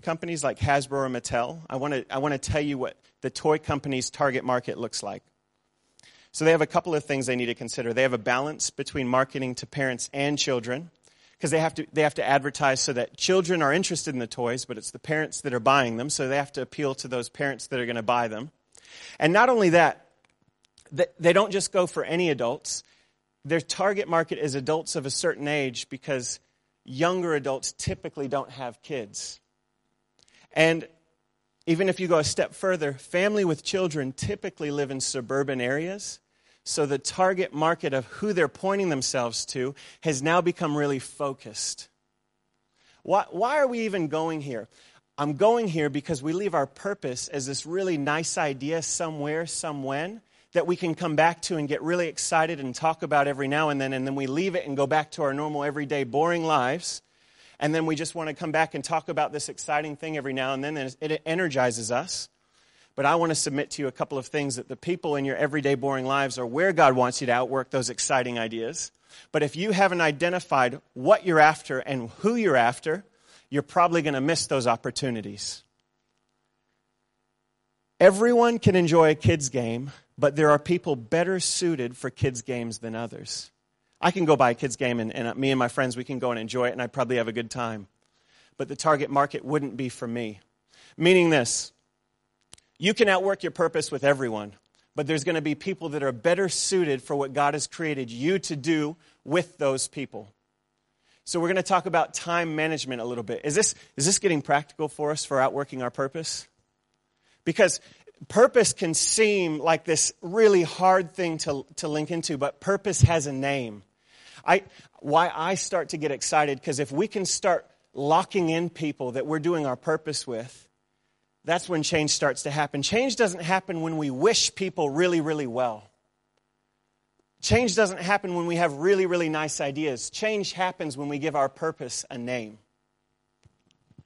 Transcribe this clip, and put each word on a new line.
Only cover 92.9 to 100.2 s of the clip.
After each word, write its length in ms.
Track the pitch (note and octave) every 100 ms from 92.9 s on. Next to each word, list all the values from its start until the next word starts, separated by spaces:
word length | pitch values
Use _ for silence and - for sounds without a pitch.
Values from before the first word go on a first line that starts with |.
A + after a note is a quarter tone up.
can 160 | G#3+ G#3
outwork 320 | F#3+ F#3+ -
your 80 | E3+
purpose 420 | - E3 E3 -
with 100 | C#3
everyone, 520 | C#3 C#3 B2 A2 G#2 G2 _ _ _ -
but 100 | C#3+
there's 160 | D#3+
gonna 200 | C#3 E3
be 120 | D3+
people 360 | D3 G3 F#3+ E3
that 120 | D3
are 100 | C3+
better 360 | A#2+ E3+ F3 F#3+
suited 540 | - - F#3+ D#3+ C3
for 120 | -
what 200 | C#3+ C#3
God 180 | C3+ C#3+
has 140 | D3 -
created 440 | - D#3+ C#3 A#2+
you 280 | A#2 D3 F#3+
to 180 | - D3+
do 400 | D3 D#3+ D3 E3 _ _
with 360 | C3 E3+ D#3+ -
those 280 | C#3 C3+ -
people. 460 | D3+ C3 G#2+